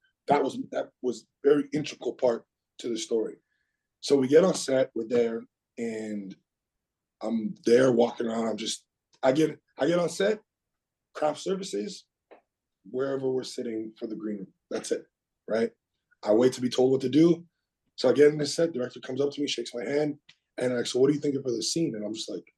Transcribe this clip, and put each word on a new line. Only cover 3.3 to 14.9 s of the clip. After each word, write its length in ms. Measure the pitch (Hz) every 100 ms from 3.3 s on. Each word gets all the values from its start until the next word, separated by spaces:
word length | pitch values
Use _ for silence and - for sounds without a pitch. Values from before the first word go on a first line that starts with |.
| - _ _ _ _ _ _
So 140 | - 139
we 120 | 127
get 160 | 156
on 100 | 185
set, 360 | - - 131 131
we're 100 | - 113
there, 340 | 120 117 113 127 _ _ -
and 580 | 117 110 110 104 98 - _ _ _ _ _ _ _ _
I'm 320 | 110 113 107 -
there 280 | - 120 131
walking 340 | 117 117 - 117
around. 200 | 113 113
I'm 80 | 107
just, 260 | 110 - _ _ _ _
I 100 | 131
get, 260 | 139 156 - _ -
I 80 | 139
get 120 | 175
on 100 | 170
set, 300 | - 196 214 - _ _ _ _ _ _
craft 260 | - 151 147
services, 640 | 175 190 190 202 208 190 - _ _ - _ _ _ _ 95
wherever 400 | 123 139 135 131
we're 120 | 131
sitting 500 | 120 - 120 110 110 -
for 80 | 117
the 100 | 107
green 220 | 107 104
room. 140 | 92 _ _
That's 220 | - -